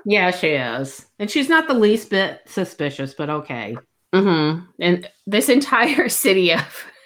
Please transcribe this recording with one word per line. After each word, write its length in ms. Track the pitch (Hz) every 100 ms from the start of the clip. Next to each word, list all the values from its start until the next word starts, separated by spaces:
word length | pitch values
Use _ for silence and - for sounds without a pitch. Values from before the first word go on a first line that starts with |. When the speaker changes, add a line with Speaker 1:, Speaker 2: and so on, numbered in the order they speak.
| 208
Speaker 1:
Yeah, 260 | 202 180
she 200 | 180 156
is. 540 | 143 123 120 135 - - -
And 100 | 208
she's 200 | 302 269
not 180 | 320 320
the 60 | 254
least 340 | 208 226 -
bit 300 | 196 190 135 -
suspicious, 640 | - 180 - 147 135 135
but 160 | - 147
okay. 460 | 151 147 123 104 120 - _ -
Speaker 2:
Mm-hmm. 520 | 185 196 160 151 160 180 -
And 300 | 175 175 175 _ -
this 220 | 208 220
entire 600 | 254 277 240 240 277 247
<laughs> 140 | -
city 280 | 226 190 180
of 320 | 160 147 - - -